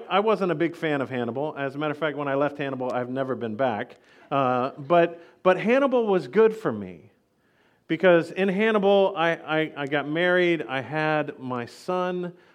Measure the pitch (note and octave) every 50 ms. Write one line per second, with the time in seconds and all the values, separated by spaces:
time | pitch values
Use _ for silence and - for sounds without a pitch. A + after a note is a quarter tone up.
0 | - - E3+ G3 G#3+ A3 G#3+ F3 F#3+ F3+ E3 D3+ E3+ D#3+ D#3+ - E3+ D#3 D3 C#3
1 | B2+ A2 B2+ B2 A#2 A#2 A#2 C3+ D3 D#3 - C#3 C#3 C3+ B2+ C#3+ D#3 D3+ C#3+ D3
2 | E3+ D3+ C#3 C#3+ D3 C#3 C3+ C#3 D3 C#3+ C#3+ - C#3+ C3+ C3+ B2+ B2+ B2+ A2 B2
3 | B2 B2 B2+ C3 C#3 C3 B2+ G#2+ A#2 A2+ A2 G#2 C3+ B2+ A2 G2+ B2+ - - -
4 | _ _ _ _ - _ D3 C#3 C3+ B2 B2+ B2 B2+ C3+ - - C#3+ C3+ F3 E3+
5 | E3+ E3+ E3+ - - - _ _ _ F#3 F3+ F3 D#3+ G#3+ A#3+ C4+ C#4+ C4+ C4 B3
6 | A3+ G#3 F#3+ F3+ D3 C3 - G#3 A3 A3 A3 A3 - D#3 A2+ G#2 G2 F#2 F2+ E2
7 | - - _ _ _ _ _ _ _ _ _ _ _ _ _ _ _ _ E3 D#3
8 | F#3 F#3 F3 E3 D3+ - - F#3+ F#3+ G3+ F3+ G3 A3 A3+ A3 G#3 F#3+ G3 G3+ G3
9 | G3 F#3+ - D#3 E3 E3+ E3 D#3+ - - D#3 D#3 D#3 D3+ - C#3 C#3+ C3+ D3+ C#3+
10 | C3+ D3 D3+ E3 F3+ F3+ F3+ F3+ F3+ F3 E3+ D#3 - - C3 C3+ A#2+ A2+ C#3+ D#3
11 | D#3 D#3 D#3 D3+ D3 C#3+ - - C3 B2+ B2+ B2 A#2+ A2+ - - - - F3+ F3+
12 | F3+ F3+ F3+ F3+ F3 F3 F3 - _ _ _